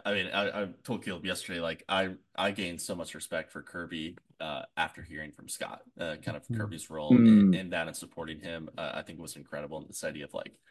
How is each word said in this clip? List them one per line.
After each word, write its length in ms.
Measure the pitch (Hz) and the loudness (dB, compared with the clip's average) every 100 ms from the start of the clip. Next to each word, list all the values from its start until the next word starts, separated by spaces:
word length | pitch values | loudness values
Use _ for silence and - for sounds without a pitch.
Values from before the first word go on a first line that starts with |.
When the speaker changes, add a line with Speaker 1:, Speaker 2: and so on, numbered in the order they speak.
| 101 | -4
Speaker 1:
I 80 | |
mean, 140 | 101 92 | -2 -2
I, 360 | 98 101 104 | -2 -2 -2
I 60 | 98 - | -6 -8
told 200 | - 110 | -8 -8
Caleb 220 | 104 90 92 | -6 -8 -6
yesterday, 340 | 90 - 87 | -6 -6 -6
like, 240 | 82 80 - | -4 -6 -2
I, 260 | 95 95 92 _ - | 0 -2 -4 _ -4
I 160 | 98 | -2
gained 300 | 101 90 85 | -2 -6 -6
so 140 | - 90 | -8 -8
much 180 | 80 | -10
respect 380 | 78 - 80 80 | -12 -8 -6 -8
for 100 | 76 | -12
Kirby, 560 | 71 90 82 82 80 - - - | -12 -12 -10 -8 -10 -12 -20 -12
uh, 240 | 78 71 - - | -8 -8 -8 -6
after 240 | 76 - | -6 -8
hearing 280 | 78 76 76 | -16 -14 -14
from 160 | - - | -16 -14
Scott, 320 | - - - - - | -10 -10 -12 -16 -10
uh, 160 | 85 76 | -8 -8
kind 140 | - 76 | -8 -8
of 100 | - | -6
Speaker 2:
Mm. 100 | 117 | -6
Speaker 1:
Kirby's 320 | 107 80 - | -6 -8 -10
role 220 | 78 76 123 | -2 6 10
in, 360 | 117 107 98 | 12 12 12
Speaker 3:
Mm. 40 | 85 | 8
Speaker 1:
in 140 | 92 | 2
that 160 | 85 80 | -4 -4
and 80 | 78 | -6
supporting 440 | - - 80 78 | -12 -10 -10 -10
him, 300 | 82 82 76 - | -10 -10 -10 -8
uh, 140 | 78 - | -8 -8
I 60 | |
think 160 | - 80 | -10 -12
was 160 | 80 78 | -14 -14
incredible. 420 | 71 76 73 78 | -12 -10 -8 -10
And 100 | - | -12
this 140 | - | -8
idea 200 | 80 73 | -8 -8
of, 100 | 71 | -8
like, 200 | - - - _ | -10 -10 -16 _